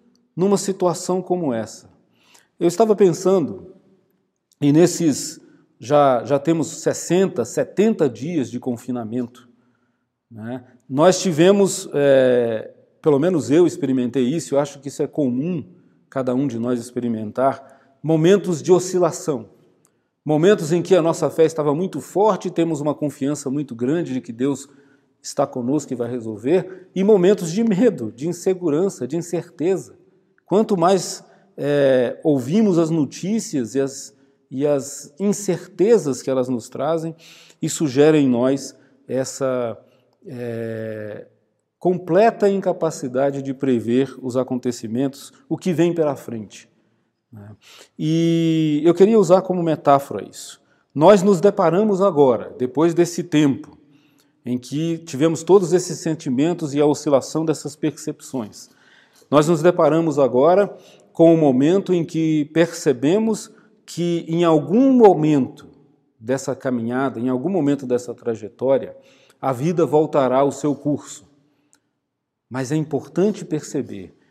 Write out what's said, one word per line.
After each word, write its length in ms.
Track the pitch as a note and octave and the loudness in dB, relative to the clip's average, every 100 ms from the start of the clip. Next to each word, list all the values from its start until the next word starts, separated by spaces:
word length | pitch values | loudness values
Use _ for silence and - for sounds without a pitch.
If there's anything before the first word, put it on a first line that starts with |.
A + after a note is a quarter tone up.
| _ _ _ - | _ _ _ -4
numa 220 | F#3+ G3 | 0 2
situação 640 | - F#3+ F3+ E3 - F3+ | 0 -2 -2 -2 -4 -4
como 320 | F3+ F3+ D#3 | -2 -4 -2
essa. 340 | A#2 G#2 - - _ _ _ _ _ _ _ | -4 -6 -14 -20 _ _ _ _ _ _ _
Eu 80 | F3 | -2
estava 260 | E3+ A3 | 2 2
pensando, 800 | G#3 G3 D#3 F3+ F#3+ B2+ G2 - - _ _ _ _ _ _ _ _ | 4 4 2 0 0 0 -6 -16 -20 _ _ _ _ _ _ _ _
e 120 | C#3+ | 2
nesses, 680 | D3+ F3 - E3 C3 - - - _ _ _ | 4 4 2 0 -2 -6 -14 -20 _ _ _
já, 420 | A2+ D3 C#3 B2 A2 | 0 2 4 2 0
já 120 | C#3 | -2
temos 300 | C#3+ E3 C#3+ | 0 -2 -4
sessenta, 800 | - - B2+ - F3 F#3+ F3+ A#2 | -4 -4 -4 -2 0 0 -2 -4
setenta 640 | - B2+ - G#3+ G3 D3 | -4 -4 0 0 2 -2
dias 400 | A2 C#3 F3 A2+ | -2 -6 -6 -6
de 100 | A#2+ | -6
confinamento, 880 | C3 A#2 B2 B2 G#2+ A#2+ A#2+ - _ _ _ _ _ _ _ _ _ | -8 -8 -8 -10 -8 -8 -8 -12 _ _ _ _ _ _ _ _ _
né? 340 | A2+ A2 B2+ B2+ _ - | -18 -12 -14 -14 _ -8
Nós 320 | C3+ E3+ F3+ | 2 4 4
tivemos, 680 | F#3+ D3+ F3 G3+ G3 - - | 0 4 4 4 2 -2 -6
é, 800 | D3 C#3+ C3+ B2+ B2 A#2 A2 - - _ _ | 0 4 4 4 2 0 -4 -8 -18 _ _
pelo 160 | D#3+ C#3 | 0 2
menos 320 | E3 F3 A2+ | 2 0 2
eu 160 | D3+ E3+ | 4 4
experimentei 580 | - C3+ C3 B2 C3+ | 0 -2 -2 -2 -2
isso, 300 | B2 E3 - | -2 -2 -2
eu 40 | C#3 | -2
acho 220 | C#3+ C#3 | -2 -8
que 80 | C#3+ | -14
isso 140 | - | -8
é 40 | C#3+ | -6
comum, 580 | - C3+ B2 D#3+ F3 A#2 - _ _ _ | -2 -2 -2 -4 -6 -10 -18 _ _ _
cada 260 | C3+ B2+ | -6 -2
um 120 | B2+ C#3+ | -2 -2
de 120 | A#2 | -4
nós 220 | A#2 B2 | -4 -4
experimentar 1200 | A2+ - A#2+ A2 G#2+ G#2 C3+ C3 - - _ _ | -6 -6 -6 -6 -6 -2 -2 -2 -10 -20 _ _
momentos 600 | D3 D#3+ E3 G3+ F3 D#3+ | -2 2 4 4 2 -4
de 100 | B2+ | 2
oscilação, 800 | F3+ F3+ F3+ E3+ - - C3 - _ _ _ _ _ _ _ | 2 2 0 0 -2 -6 -6 -10 _ _ _ _ _ _ _
momentos 480 | - D3+ F3 G#3 D#3 | -2 2 4 2 2
em 100 | F3 | -2
que 120 | E3+ | 2
a 80 | F#3 | 2
nossa 280 | D#3+ D#3 D3 | 2 0 -2
fé 140 | C3+ | 2
estava 300 | D#3+ E3 D3 | 2 2 -2
muito 260 | D3 F#3 D3 | -2 -4 -8
forte, 500 | - F3 G#3+ F3+ F#3 | -6 0 2 0 -2
temos 300 | F3 E3 D3+ | -2 -2 -2
uma 140 | D3 | -4
confiança 560 | C#3+ D3 - C3+ D3 C#3 | -4 -6 -4 -6 -4 -6
muito 240 | C#3 D3 | -6 -6
grande 380 | A#2 B2 E3 D3+ | -4 -2 -2 -4
de 80 | C3 | -8
que 120 | A#2+ | -8
Deus 360 | A2+ C3+ C3 - _ _ _ _ _ | -4 -4 -4 -10 _ _ _ _ _
está 260 | - - C#3+ | -10 -6 -4
conosco 460 | C3 A#2+ C#3+ C#3+ | -4 -4 -4 -4
e 40 | B2 | -6
vai 120 | A#2 | -6
resolver, 800 | B2 A2 G#2 A#2 F3+ F3 - - | -6 -10 -8 -2 0 -2 -12 -10
e 80 | F3+ | -2
momentos 480 | G3 G#3 F3 G#3 E3+ | 2 4 4 2 0
de 140 | F3+ | -2
medo, 480 | A#3 F#3 B3 D#3+ A2 | 0 2 2 0 -6
de 140 | G#2+ D#3 | -8 -8
insegurança, 800 | E3+ F#3+ F#3 F3 D3 F#3+ - B2 | -4 -4 -2 -2 -2 -2 -4 -6
de 100 | E3 | -6
incerteza. 840 | D#3 F3 - - D#3+ F#3 A#2+ - _ _ _ _ _ | -6 -8 -10 -6 -4 -4 -6 -20 _ _ _ _ _
Quanto 300 | F#3 G#3+ G3+ | 0 2 2
mais, 480 | E3 F#3+ - - - _ _ - | 2 2 -2 -10 -18 _ _ -8
é, 640 | C#3 C#3+ C#3 C3 A#2+ - | -2 2 4 2 0 -2
ouvimos 560 | D#3+ C#3+ B2 G3 G#3+ E3+ | 0 0 0 2 4 2
as 100 | D#3+ | 2
notícias 880 | E3 C#3+ - F3+ A3 - D3 A2+ | 0 -2 -4 -6 -4 -4 -6 -4
e 60 | B2+ | -4
as, 340 | C3+ C3+ - _ _ _ _ | -4 -6 -18 _ _ _ _
e 160 | C3 D3 | -4 -2
as 460 | C#3+ B2 - - - | -2 -4 -12 -18 -4
incertezas 1040 | G3 G3 - E3+ - - G3 A3+ D3 B2+ | -2 -2 -4 -6 -8 -2 4 4 2 -4
que 80 | - | -2
elas 180 | C3 B2+ | -2 -2
nos 200 | B2 - | -4 -8
trazem, 480 | A#2+ C#3 E3 E3 D#3+ - - - _ | -8 -4 -4 -6 -12 -20 -20 -20 _
isso 260 | D#3+ - D#3 | -8 -2 -2
gera 280 | B2+ D3+ D#3 | 4 6 6
em 120 | C#3 | 4
nós 480 | A#2+ B2+ C#3 - - _ _ - | 2 2 0 -6 -18 _ _ -8
essa, 680 | B2 C3 - C3+ B2+ A#2+ G#2 - _ _ _ | -6 -6 -4 -4 -2 -4 -8 -16 _ _ _
é, 1000 | G3 B2+ A#2+ A#2 A2+ A2+ A2 A2 G#2+ G#2+ - _ _ _ _ _ | -16 -12 -10 -8 -8 -8 -10 -10 -12 -14 -18 _ _ _ _ _
completa 680 | F#3 F3+ F3+ F3 A3+ A3 G3+ | -2 -2 0 2 4 2 0
incapacidade 920 | G3 F#3+ E3+ D#3+ D3+ C3+ B2 C#3 C#3 | 0 -2 -2 -4 -4 -6 -2 -2 -2
de 100 | C3+ | -6
prever 640 | C3 C3+ A#2+ G#2+ B2 C3+ - | -4 0 0 0 0 0 -4
os 140 | B2+ B2 | -6 -4
acontecimentos, 960 | B2+ B2+ B2+ A#2+ A2 A2+ C#3 C3+ - _ _ | -2 -4 -4 -6 -6 -4 -4 -4 -16 _ _
o 80 | D#3+ | -6
que 160 | F#3+ | -2
vem 200 | D3+ E3+ | 0 2
pela 220 | E3 D3+ | 2 -2
frente, 540 | C3 - A#2 G2+ - - _ _ _ _ _ _ | -4 -10 -12 -12 -18 -20 _ _ _ _ _ _
né? 260 | A2 G2+ G#2 _ - - - | -20 -20 -20 _ -20 -20 -6
E 800 | D#3 D#3+ E3 E3 E3 D#3+ D#3 D3 | -2 0 2 2 2 2 0 2
eu 100 | D#3+ | 2
queria 240 | E3+ G3 A3+ | 6 6 6
usar 240 | E3+ F#3 | 6 4
como 200 | F#3 F3+ | 4 -2
metáfora 640 | E3 D3 - C#3 C#3 G2+ F#2+ | -2 0 4 4 2 -8 -12
isso. 360 | - - - _ _ _ | -16 -20 -20 _ _ _
Nós 280 | C3+ E3 G#3 | 4 6 6
nos 180 | F#3+ F#3 | 6 4
deparamos 600 | G3+ G3+ F3 F3 A3 F#3+ | 2 2 2 2 0 2
agora, 540 | G3 D3+ C#3 A2 F#2 - | 2 4 4 4 -4 -6
depois 360 | B2 C3+ E3 | -4 0 0
desse 280 | E3 E3+ F3 | 2 0 -2
tempo, 540 | F3 D3+ D3+ A#2 - - _ _ _ _ _ _ | -2 0 0 -2 -8 -20 _ _ _ _ _ _
em 120 | A#2 B2 | -8 -8
que 420 | - C#3+ E3 E3 | -6 -6 -4 -6
tivemos 440 | E3 C3 D#3+ D#3+ | -10 -2 0 0
todos 320 | - G3 F3 | 4 4 4
esses 240 | F3 F3 D3+ | 0 -2 -6
sentimentos 760 | E3 D#3 D3+ B2 D#3 F3 D#3 | -6 -6 -4 -2 0 -2 -4
e 80 | C#3+ | 0
a 60 | D3 | 2
oscilação 580 | C#3 D#3 C#3 - D#3 | 2 0 0 0 -4
dessas 320 | D#3+ D3 C#3+ - | -4 -4 -8 -6
percepções, 920 | D#3 C#3+ - D3 - C3+ G#2 - - _ _ _ _ _ _ | -6 -6 -10 -12 -12 -10 -10 -14 -20 _ _ _ _ _ _
nós 160 | C#3 D#3 | 2 4
nos 140 | E3+ | 2
deparamos 580 | E3+ F3 D#3 D#3 E3 C#3+ | 2 4 2 2 0 2
agora 560 | C3+ B2 D3 F#3 G3+ - - - _ | 2 4 4 4 0 -4 -20 -20 _
com 220 | - E3 | 4 6
o 20 | E3 | 6
momento 560 | D3+ B2+ C#3+ G3 F#3 | 4 4 2 2 0
em 100 | F3+ | -2
que 440 | D#3 D#3+ D#3+ D#3 D3 | -2 -2 0 0 0
percebemos 1080 | D#3+ E3+ - D#3+ B2 C3+ G3 A3 G#3 - - _ _ | 0 0 0 -2 0 0 0 0 -4 -8 -20 _ _
que 400 | - - F3 E3+ E3 | -14 -6 -4 -4 -2
em 180 | E3 | 0
algum 460 | E3+ D#3+ C#3+ G#3 C4+ | 4 2 2 2 4
momento 760 | B3+ G#3+ D#3 D#3 D3 B2 - - - _ _ _ _ | 8 6 6 4 2 0 -6 -20 -20 _ _ _ _
dessa 380 | A2 C3 - B2+ | -6 -4 -4 -6
caminhada, 640 | C3+ B2 A2+ B2+ C3+ A2+ | -4 -4 -2 -2 -2 -2
em 80 | B2 | -4
algum 220 | B2+ C3+ | -2 -2
momento 360 | B2 C#3+ C#3+ C3+ | -2 0 -2 -2
dessa 280 | B2 B2 | -4 -4
trajetória, 800 | A2+ B2 A2+ G#2 - B2+ C3+ F#2+ - _ _ _ _ | -8 -6 -6 -10 -6 0 0 -2 -12 _ _ _ _
a 120 | C3+ | -6
vida 320 | B2 D3+ E3+ | -2 -2 0
voltará 540 | D3 D3+ D#3 D3+ B2+ B2+ | 2 2 2 0 2 2
ao 120 | C#3+ | 0
seu 240 | C3 D3+ | 0 -4
curso. 540 | C#3 C#3+ C#3 - - - _ _ _ _ _ _ _ _ _ _ _ _ | -4 -4 -4 -6 -20 -20 _ _ _ _ _ _ _ _ _ _ _ _
Mas 240 | B2+ B2+ | -8 -4
é 40 | D#3 | -4
importante 680 | D3+ C3+ - - G3+ F#3+ | -2 -6 -4 0 0 -2
perceber 720 | F3+ D3+ - D3+ A2 G#2 F2+ _ _ | -6 -8 -6 -6 -6 -10 -14 _ _